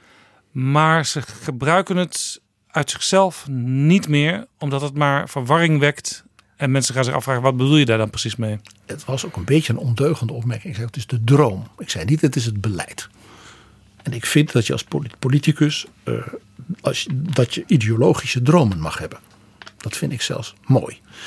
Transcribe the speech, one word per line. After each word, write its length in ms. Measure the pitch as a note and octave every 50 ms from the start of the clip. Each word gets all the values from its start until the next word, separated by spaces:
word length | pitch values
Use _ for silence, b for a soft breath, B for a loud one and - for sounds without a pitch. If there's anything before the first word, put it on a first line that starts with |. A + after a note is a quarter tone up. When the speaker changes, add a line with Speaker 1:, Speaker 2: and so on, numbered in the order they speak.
| b b b b b b b b b b
Speaker 1:
Maar 560 | - C3 C3 C3+ C#3 D3+ D#3 D#3+ D#3+ E3 D3
ze 160 | - - D3+ A#2+
gebruiken 720 | - - - - D#3 C3+ A#2+ B2+ C#3+ E3 F#3 F#3+ - F#3+
het 440 | F3+ F3+ D#3+ - - - - - - _ _ _ _ _
uit 240 | _ - D#3 C#3+ -
zichzelf 580 | - - - - - F#3+ G3 F#3 D#3 - - C#3
niet 600 | C3+ B2+ A#2+ B2+ C3 C3+ C#3+ D3+ F3+ G3+ D#3 D3+
meer, 380 | D3+ D3 C#3+ D#3 F3 G3+ A3+ - _ -
omdat 220 | - C#3+ C#3 C#3
het 140 | C#3+ D3 C#3
maar 340 | D3 D3 C#3+ C#3 C#3 - -
verwarring 500 | - C#3 B2+ A#2+ D3 E3 E3+ E3 D#3 D3
wekt. 460 | C3+ D3 D3 - - - - - - _ _ _ _ _ _
En 140 | - D3 C3+
mensen 240 | C3 C3+ B2+ - B2
gaan 100 | C3 C3
zich 100 | A#2+ C3+
afvragen, 280 | C#3 B2 - C3+ A#2+ B2
wat 140 | C3+ C3
bedoel 200 | B2 B2+ C3+ D3+
je 80 | D#3 C#3
daar 140 | A#2+ A2+ A2
dan 120 | A2 G#2+
precies 260 | - - - A#2 -
mee? 220 | - A2+ G#2+ G#2+ G#2+ - - - _ _
Speaker 2:
Het 180 | - - D3 -
was 220 | - C3 C3 -
ook 100 | F3+ -
een 80 | - F2+
beetje 280 | F#2+ C3+ D#3+ D#3 - A2+
een 60 | -
ondeugende 540 | - B2+ A#2 G#2+ C#3 D#3 E3 - - A2+ -
opmerking. 360 | A#2+ A2+ B2 A2+ A2 - F#3+
Ik 60 | B2+
zei, 120 | F#2+ A2+
het 100 | A#2+ -
is 100 | D3 A2
de 180 | - - A#2+ A2
droom. 420 | A2+ C#3 C#3 D3+ A#2 G2 F#2+ C3 - _ -
Ik 120 | - -
zei 140 | - - D#2+
niet, 160 | - D3+ D#3
het 160 | - C#3+ C3
is 80 | C3+ A#2
het 160 | A2+ G#2+ G2+
beleid. 480 | G2 A2 G2+ E2+ - - - - - - B B B B B B B B B B B B B B B B _ _ -
En 100 | - B2+
ik 140 | A#2+ -
vind 260 | - - D3 D3+ D#3 -
dat 140 | B2 G#2
je 60 | - -
als 120 | - -
polit-, 340 | - - D3 D3 A2+ - -
politicus, 680 | - C3 C3 D3 D3 - D3 - D3+ D3 D3+ - - - - _ -
eh, 120 | - - - - - - - _ _ _ - B2+ - E3+ -
als 220 | - - C3 - -
je, 60 | - D3
dat 420 | C3 D3 F#3 C#3+ - B2+ - -
je 100 | - -
ideologische 760 | - F#3+ C3+ G#2+ G#2+ A2+ A2+ A#2+ F#3 D#3+ - - - - B2+ B2
dromen 380 | C3 D#3+ F3 C#3+ G#2+ F#2+ E2
mag 180 | D#2 D#2 - -
hebben. 200 | - - - - _ _ _ _ _ _ _ - - - -
Dat 200 | - - A2 -
vind 160 | - - C#3+ C#3
ik 100 | - -
zelfs 320 | - - - A#2 - - _ _
mooi. 340 | - C3+ B2+ - - - - _ B B B B